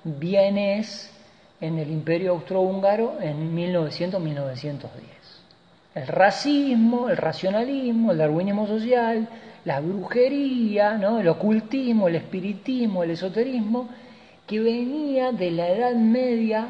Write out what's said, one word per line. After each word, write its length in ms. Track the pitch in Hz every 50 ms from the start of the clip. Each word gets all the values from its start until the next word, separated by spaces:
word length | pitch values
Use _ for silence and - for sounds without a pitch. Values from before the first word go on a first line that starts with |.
vienés 1080 | - 165 143 139 160 175 196 196 196 196 202 202 202 196 196 214 214 - - - - - - - - - - _ _ _ _ _
en 180 | 165 160 160 160
el 120 | 151 143
Imperio 420 | 160 156 147 165 165 170 190 185
Austrohúngaro 880 | 180 165 165 - 190 190 185 185 196 190 190 196 208 214 226 254 320 294
en 340 | 190 151 147 151 160 165 165
mil 180 | 170 175 180
novecientos, 480 | 180 170 160 147 - - 175 185 196 185
mil 140 | 165 151 147
novecientos 560 | 143 139 135 127 127 - 147 143 147 - 110 -
diez. 180 | - - - - - - - - - - _ - _ _ _ _ _ _ _ _
El 140 | 156 131 147
racismo, 1000 | - 175 185 208 - - - 285 294 285 285 269 247 226 226 233 247 240 247 233
el 80 | 175
racionalismo, 960 | - - 160 156 - 185 190 202 220 240 269 277 269 262 240 226 226 226 214
el 80 | 175 156
darwinismo 480 | 156 151 151 170 185 202 202 208 214
social, 640 | 202 214 220 220 247 247 240 233 226 226 220 226 - - - - - - - -
la 140 | 175 147 139
brujería, 1160 | 151 170 196 202 185 - - 240 247 269 285 285 285 269 254 247 226 208 202 202 208 208 220
¿no? 260 | 214 190 208 233 220
El 80 | 190 165
ocultismo, 800 | 160 - 196 214 214 220 220 - 277 269 262 240 226 214 196 175
el 80 | 165
espiritismo, 880 | 151 - - - 185 175 202 196 190 - 269 254 247 240 214 190 180 170
el 80 | 165
esoterismo, 760 | 165 165 185 190 180 214 240 269 254 240 208 208 226 247 254 226 - - - - - - - - - - _
que 140 | - 208 214
venía 720 | 226 226 226 240 240 254 285 311 302 285 269 262 254 254
de 220 | 240 180 185 175
la 160 | 170 170 170 175
Edad 260 | 185 220 247 247 247
Media 720 | 226 226 220 226 254 254 254 240 226 226 214 214 220 233